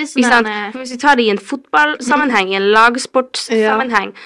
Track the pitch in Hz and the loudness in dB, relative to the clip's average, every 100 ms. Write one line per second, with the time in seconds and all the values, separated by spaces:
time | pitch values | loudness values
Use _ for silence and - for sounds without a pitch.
0 | 294 262 240 247 214 208 208 254 254 247 | -4 0 2 2 2 -4 -8 -10 -12 -4
1 | 285 269 220 202 - 269 - 302 302 302 | 2 2 2 0 -4 -10 -2 0 2 0
2 | 240 294 285 220 185 196 196 220 233 240 | -2 0 2 0 0 -2 2 4 4 2
3 | - 262 254 - - 220 214 214 240 214 | -2 -2 -2 -6 -4 0 0 0 0 -2
4 | 196 - | -4 -14